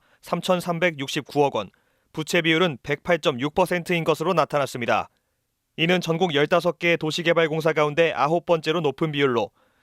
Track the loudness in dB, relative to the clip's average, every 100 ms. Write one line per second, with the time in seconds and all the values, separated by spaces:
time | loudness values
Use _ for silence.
0 | _ _ -8 -6 0 -2 -2 -2 -2 -2
1 | -6 -6 -2 2 2 0 -8 -12 _ _
2 | _ -10 -2 0 2 2 2 -2 -6 -6
3 | -2 -2 0 -2 -2 0 0 -2 -2 -2
4 | 0 0 0 0 0 0 -4 -4 -2 -2
5 | -2 _ _ _ _ _ _ -4 0 0
6 | 0 -2 0 0 2 2 0 -2 0 0
7 | -2 -2 2 2 2 0 0 2 0 2
8 | 0 2 0 0 0 0 0 -2 -2 -2
9 | -4 0 0 2 -2 _ _ _